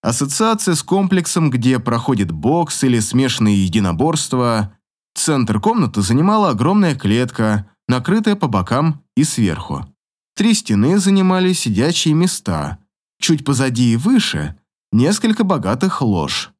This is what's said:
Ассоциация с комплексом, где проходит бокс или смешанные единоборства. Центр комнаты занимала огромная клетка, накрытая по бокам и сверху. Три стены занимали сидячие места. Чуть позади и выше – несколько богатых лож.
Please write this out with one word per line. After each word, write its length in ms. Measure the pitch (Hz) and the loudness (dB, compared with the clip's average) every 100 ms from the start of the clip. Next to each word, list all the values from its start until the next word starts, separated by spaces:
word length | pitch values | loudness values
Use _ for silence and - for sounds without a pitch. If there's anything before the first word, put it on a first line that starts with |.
Ассоциация 720 | 156 127 139 - 220 220 - 160 | -2 -2 -4 0 0 0 -2 -2
с 80 | |
комплексом, 680 | - 190 190 190 160 175 156 | 0 0 2 0 0 0 0
где 300 | 123 123 127 | 2 0 0
проходит 500 | 123 117 127 117 87 | 0 -2 -2 -2 -2
бокс 540 | 80 110 165 165 - | -2 0 0 -2 -2
или 160 | 131 120 | 0 0
смешанные 640 | 104 123 131 - 107 101 | 0 0 0 0 2 2
единоборства. 1080 | 95 110 98 82 156 160 - 127 120 113 101 _ _ _ _ - | 2 0 0 0 0 -2 -2 -2 0 0 -4 _ _ _ _ -4
Центр 460 | - 143 113 104 | 0 0 0 0
комнаты 400 | 214 233 139 107 | 0 0 0 -2
занимала 480 | 95 123 180 214 190 | 0 2 2 2 0
огромная 440 | 107 160 208 180 | 0 2 2 2
клетка, 760 | 135 196 113 123 - 110 104 98 _ - | 0 0 0 0 -2 0 0 -4 _ -2
накрытая 480 | 127 127 214 220 202 | -2 0 0 2 0
по 120 | 139 | 0
бокам 520 | 101 90 123 160 147 _ - | -2 0 0 0 -2 _ -2
и 80 | |
сверху. 640 | 151 - 101 76 - 71 80 _ _ _ _ - | 0 0 -2 -2 -8 -10 -10 _ _ _ _ -2
Три 200 | 208 208 | 0 0
стены 420 | - 101 123 202 | 0 2 2 2
занимали 560 | 190 196 185 185 185 | 2 2 4 2 0
сидячие 600 | 180 117 98 143 170 160 156 | 0 -2 0 0 0 2 2
места. 640 | 180 - - 80 73 82 _ _ _ _ | 0 -2 -4 -4 -4 -10 _ _ _ _
Чуть 240 | - 156 - | 0 0 0
позади 480 | 131 131 120 123 | 0 0 2 2
и 20 | 117 | 2
выше – 600 | 175 262 - 78 76 - _ _ _ | 2 2 2 -4 -6 -10 _ _ _
несколько 540 | 110 139 214 226 214 196 | 0 2 0 0 0 0
богатых 560 | 160 92 123 190 - | 0 -2 -2 -2 0
лож. 500 | - 90 73 - - | -2 0 -2 -6 -10